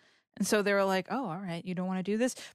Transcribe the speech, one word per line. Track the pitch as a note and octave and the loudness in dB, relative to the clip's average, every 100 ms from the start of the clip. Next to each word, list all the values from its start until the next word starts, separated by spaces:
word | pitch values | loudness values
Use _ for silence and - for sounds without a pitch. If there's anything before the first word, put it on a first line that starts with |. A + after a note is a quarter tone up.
| _ _ _ - | _ _ _ -4
And | G3+ | 2
so | G#3+ | 4
they | G3+ | 4
were | G3+ | 4
like, | G3 F#3+ F3+ | 4 2 0
"Oh, | A3+ A#3 | -4 -4
all | E3 | -6
right, | G3 E3+ | -6 -6
you | F#3 F3+ | -4 -4
don't | F#3 | -2
wanna | F#3 | -2
do | F#3 G#3+ | -2 0
this? | B3+ - - | 0 -2 -16